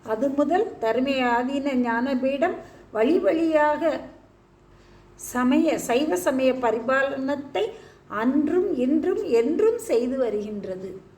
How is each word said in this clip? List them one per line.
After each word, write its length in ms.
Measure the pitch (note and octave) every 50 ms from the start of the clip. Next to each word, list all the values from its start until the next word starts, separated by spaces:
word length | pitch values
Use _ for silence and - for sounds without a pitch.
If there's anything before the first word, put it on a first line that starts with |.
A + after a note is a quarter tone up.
| _
அது 260 | A3+ A3 G#3+ C4 C#4
முதல் 480 | C4+ C#4 D4 D4+ E4+ F#4+ A4+ - -
தருமை 440 | - A3+ A3+ A3+ B3 C4 C#4 C4+ C4
ஆதீன 520 | B3+ B3 A#3+ A#3+ B3 C4 C#4+ C#4+ C4+ C#4+ C4
ஞானபீடம் 800 | B3 B3 A#3+ A3+ A#3 B3 C#4 C4+ B3 B3+ C4+ C#4 C#4+ E4 F#4 F4+ - - - - - - -
வழி 280 | - G#3+ A3+ C#4 E4 -
வழியாக 800 | F4+ F#4+ E4+ D#4+ E4 D#4+ D#4 D4+ D4+ D4+ D4 C#4+ E4 D#4+ C4 C4 - - - - - _ _ _ _ _ _ _ _ _ - - - - - - - - -
சமய, 640 | - - - - B3 B3+ B3 C#4 D#4 E4 D#4+ B3
சைவ 380 | F#3+ - - A#3 B3+ D4+ D#4 F4+
சமய 380 | F4 - E4 C4+ C4 C4 C4 B3
பரிபாலனத்தை 1200 | C4 A#3+ A3+ A3 A#3+ A#3 B3 C4 C4+ C4+ C#4 C#4 C4+ C4 C4+ C#4+ C4 D4 - - F#4+ G#4 A#4 - - - - - - _
அன்றும் 680 | - G3 G#3 A3+ B3+ C#4+ D4+ D4 D4+ E4 F#4 - F#4 D#4+
இன்றும் 480 | B3 B3 C4 D4+ - - F4+ G4+ A4 G4+
என்றும் 540 | E4 A#3+ A#3 A#3 C#4+ E4 F#4+ G#4 A4+ A#4+
செய்து 400 | A#4+ - - D4+ A3+ B3 B3+ C4
வருகின்றது. 960 | C4 B3+ A3+ G#3 G#3+ G3+ G#3+ G#3+ G3+ F#3 F#3+ F#3 F#3 F#3 F#3+ F#3 F#3+ - - -